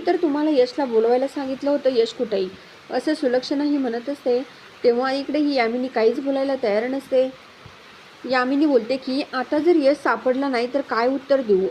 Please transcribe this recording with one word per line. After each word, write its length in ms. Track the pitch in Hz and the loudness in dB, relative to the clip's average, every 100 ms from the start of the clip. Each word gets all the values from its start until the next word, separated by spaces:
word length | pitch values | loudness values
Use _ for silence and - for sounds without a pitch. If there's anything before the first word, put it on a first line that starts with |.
| 330 | 0
तर 80 | 339 | 0
तुम्हाला 340 | 339 285 302 | 0 0 2
यशला 360 | 285 247 - 277 | 2 2 0 0
बोलवायला 420 | 226 226 247 269 | 2 2 2 0
सांगितलं 440 | - 269 262 277 | -4 -6 -4 0
होतं, 180 | 285 269 | 0 2
यश 200 | 254 226 | 2 0
कुठे?" 560 | - 226 196 185 - - - - | -2 -4 -2 -4 -8 -20 -20 -8
असं 220 | 254 285 | -4 -2
सुलक्षणा 500 | 302 269 247 254 285 | -2 0 -2 -2 -2
ही 140 | 294 285 | 0 0
म्हणत 320 | 262 233 233 | -2 -4 -6
असते. 340 | 285 269 247 277 - - - | -6 -2 -2 -2 -14 -20 -2
तेव्हा 280 | 247 240 262 | 0 2 0
इकडे 280 | 269 277 294 | -2 -2 -2
ही 160 | 294 277 | 0 0
यामिनी 320 | 226 247 254 | 0 -2 -4
काहीच 320 | 240 226 254 | 0 2 2
बोलायला 360 | 269 269 269 269 | 0 -2 -2 -2
तयार 240 | 233 202 240 | 0 0 -2
नसते. 420 | 269 - 262 262 - - - - - - - - - 247 | -4 -2 0 0 -4 -20 -20 -20 -20 -20 -20 -20 -14 -4
यामिनी 360 | 254 247 277 302 | -2 0 2 2
बोलते 320 | 262 220 262 | 2 0 -4
की, 260 | 262 262 - | -4 -4 -4
"आता 260 | 262 247 302 | -6 -4 0
जर 160 | 311 349 | 2 4
यश 220 | 269 285 | 4 2
सापडला 500 | 294 226 240 254 277 | 0 0 0 0 0
नाही 260 | 247 240 | 0 -2
तर 80 | 269 | -4
काय 260 | 269 226 240 | -2 0 0
उत्तर 340 | 269 - 269 | 0 0 0
देऊ?" 260 | 233 190 190 | 4 2 2